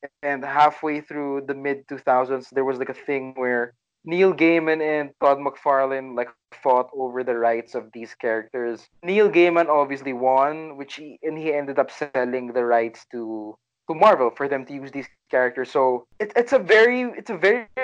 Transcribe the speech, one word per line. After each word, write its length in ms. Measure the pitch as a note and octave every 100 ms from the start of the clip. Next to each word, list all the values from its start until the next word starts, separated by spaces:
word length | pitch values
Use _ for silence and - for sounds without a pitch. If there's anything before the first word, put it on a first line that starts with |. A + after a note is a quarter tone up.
| C#3+ _
and 200 | C#3+ C#3
halfway 580 | C#3 C#3 D3+ D3+ D#3 D3+
through 420 | D3+ D3 C#3+ C#3 C3+
the 80 |
mid 320 | C#3 C#3 C#3 -
two 80 | C3+
thousands, 500 | - B2+ C3 C3+ B2
there 140 | C3+
was, 160 | C3+ B2+
like, 80 | C3
a 60 |
thing 400 | - - C#3 C3 C3
where 380 | B2+ B2 A#2+ _ _ _ -
Neil 280 | F3 F#3+
Gaiman 480 | D3 E3 E3 D#3+ D#3+
and 300 | D3+ D3+ C#3+ -
Todd 200 | C#3+ C#3
McFarlane, 760 | C#3+ C3+ D3 C3+ C3+ C3+ C3 A#2+
like, 140 | A#2+ - _
fought 360 | - C#3 B2+ B2+ C#3
over 300 | B2+ B2 B2+
the 100 | A#2
rights 400 | A#2 A#2 A#2 B2
of 160 | A2
these 220 | A2+ A2+ -
characters. 720 | A#2+ A2+ G#2+ C3 A#2 A2 _ _
Neil 260 | F3 G3+ G#3
Gaiman 380 | E3 F3 E3+ D#3+
obviously 460 | D3+ C#3 C3+ C3+
won, 640 | B2 B2+ C3 C#3+ D#3 D#3+ C#3
which 180 | C3+ -
he, 240 | D3+ -
and 160 | D#3+ D#3
he 160 | D#3+
ended 240 | D3 C#3 C#3
up 140 | C3
selling 600 | - D3 C3+ B2 B2+ B2
the 100 | A#2+
rights 420 | A#2+ A#2 A#2 A2+ -
to, 420 | A#2+ A2 A2 G#2+ G#2+ _ _ -
to 40 |
Marvel 380 | D#3+ G#3+ E3 A#2+
for 160 | - C#3
them 180 | C3+ C3
to 80 |
use 160 | C#3 C3+
these 180 | C#3 B2 _ -
characters. 400 | C3 B2 B2+ B2
So 360 | C#3+ C3 B2 - -
it, 120 | G#3 -
it's 160 | A#3+
a 60 | C4
very, 420 | F3 G#3+ A#3 B3
it's 280 | B3 - G#3
a 80 | F#3
very 300 | F#3+ A#3+ A3 -